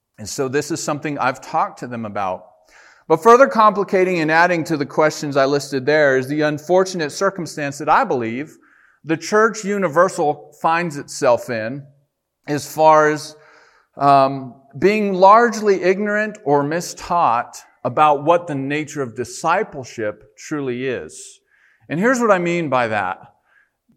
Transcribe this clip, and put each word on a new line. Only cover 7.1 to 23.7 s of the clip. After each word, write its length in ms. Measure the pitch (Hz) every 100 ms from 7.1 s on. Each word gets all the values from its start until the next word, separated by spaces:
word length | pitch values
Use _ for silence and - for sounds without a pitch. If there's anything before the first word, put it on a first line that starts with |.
circumstance 640 | - 196 190 156 - 143 139
that 100 | 151
I 160 | 180
believe 540 | 247 143 113 120 156 - _ _ _ _ 147
the 120 | 160
church 460 | - 214 220 -
universal 920 | 190 202 185 147 180 185 151 147 - _
finds 340 | 165 165 175 143
itself 540 | - - 135 117 -
in 360 | 117 107 143 139 _ _ _ _ _ -
as 220 | 147 -
far 360 | 151 156 156 151
as, 260 | 151 143 - _ _ _ _ _ -
um, 640 | 143 139 135 135 131 - _ 143
being 340 | 185 214 202
largely 720 | 185 190 214 240 214 208 190
ignorant 560 | 175 190 208 208 214 208
or 220 | - 143
mistaught 920 | 143 165 170 - - 175 151 117 120 - - _
about 400 | 123 123 151 147
what 220 | 143 170 170
the 80 |
nature 480 | 139 135 147 151 147
of 120 | 131
discipleship 1200 | 110 117 - 165 185 202 151 123 - 107 104 _ _
truly 480 | - 156 135 120 131
is. 520 | 110 78 - - - _ _ _ _ -
And 100 | 147
here's 180 | 226 262
what 120 | 233
I 80 | 190
mean 320 | 170 170 160
by 180 | 127 117
that. 460 | 107 92 92 - _ _ _ _